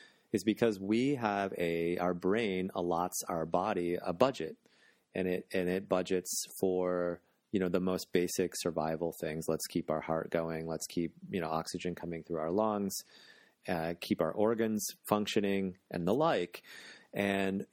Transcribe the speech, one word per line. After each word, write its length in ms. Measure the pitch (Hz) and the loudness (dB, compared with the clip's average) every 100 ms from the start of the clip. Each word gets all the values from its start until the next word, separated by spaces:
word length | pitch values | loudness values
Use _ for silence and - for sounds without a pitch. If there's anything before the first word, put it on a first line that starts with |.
| - _ _ | -20 _ _
is 120 | 104 | 0
because 360 | 107 101 117 98 | 2 4 2 2
we 360 | 98 113 135 139 | 0 2 2 2
have 380 | 110 101 98 - | 2 2 0 0
a, 400 | 85 85 85 87 | 0 2 0 2
our 160 | 87 | 0
brain 580 | 90 92 107 110 92 92 98 | 0 2 2 2 0 -2 -2
allots 480 | 87 85 90 - - | 0 0 0 -2 -4
our 180 | 85 82 | -4 0
body 520 | 87 101 95 87 87 | 0 0 0 0 -2
a 120 | 95 | -2
budget, 440 | 87 127 - 80 76 _ _ _ _ _ 92 | 2 2 2 -6 -10 _ _ _ _ _ -2
and 120 | 92 | 0
it, 200 | 92 - | 0 -2
and 140 | 95 90 | 0 2
it 220 | 92 101 | 0 2
budgets 560 | 92 90 92 - - - - | 0 2 0 0 -4 -6 0
for, 600 | 95 92 90 90 87 82 _ _ _ | 2 2 2 2 0 -2 _ _ _
you 80 | 101 | 0
know, 100 | 92 | 2
the 100 | 92 | 2
most 320 | 92 90 - | 2 0 0
basic 400 | 87 87 - 90 - | 2 2 2 0 0
survival 600 | 90 80 78 80 85 - | -2 0 0 0 -2 -4
things. 260 | 82 80 80 | -4 -4 -2
Let's 180 | 80 - | -2 -2
keep 240 | 90 78 | -2 0
our 120 | 78 | -2
heart 280 | - 80 - | -2 -2 -2
going. 380 | 85 82 80 82 | -2 -2 -4 -4
Let's 180 | 80 - | -6 -4
keep, 260 | - 82 - - | -2 -4 -4 -6
you 100 | 101 | -4
know, 80 | 80 | -2
oxygen 460 | 80 80 90 90 85 | -2 -4 -6 -6 -6
coming 280 | 85 82 | -6 -8
through 140 | 76 82 | -6 -4
our 140 | 80 | 0
lungs, 420 | 95 110 104 98 - - - - - - _ - | 0 2 0 -2 -4 -10 -18 -20 -20 -20 _ -4
uh, 280 | 87 82 87 | -2 -2 -4
keep 220 | - 101 | -2 0
our 100 | 80 | 2
organs 540 | - 107 113 113 107 - - - | 2 2 2 0 0 -4 -8 0
functioning 680 | 104 104 113 101 98 95 - - | 0 2 2 2 2 0 -4 -8
and 180 | 92 85 | -2 2
the 60 | |
like. 480 | 120 160 117 87 - - - - - - | 4 4 2 -2 -6 -18 -18 -18 -20 -8
And 540 | - 101 98 95 95 - | -2 2 2 2 0 0